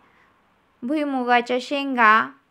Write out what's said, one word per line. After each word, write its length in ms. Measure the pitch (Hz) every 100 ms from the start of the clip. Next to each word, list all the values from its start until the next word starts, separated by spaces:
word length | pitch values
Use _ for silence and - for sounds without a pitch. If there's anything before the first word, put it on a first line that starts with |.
| _ _ _ _ _ _ _ -
भुईमुगाच्या 760 | 240 311 294 262 240 240 240 247
शेंगा, 680 | 247 285 277 247 220 220 262 - _